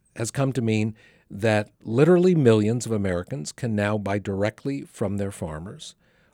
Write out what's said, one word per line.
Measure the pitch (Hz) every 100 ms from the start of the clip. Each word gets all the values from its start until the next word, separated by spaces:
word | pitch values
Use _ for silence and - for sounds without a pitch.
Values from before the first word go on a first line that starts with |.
| _ -
has | 113
come | - 135
to | 131
mean | 113 110 110 107 - _ -
that | 101 110 107 104 _
literally | - 113 156 180 185 170
millions | 123 110 104 123 113
of |
Americans | 107 98 87 87 143 151
can | - 123 104
now | 101 107
buy | 98 101
directly | 98 95 104 - 139 139
from | - - 104 101
their | 98
farmers, | - 87 78 90 151 - - _ _ _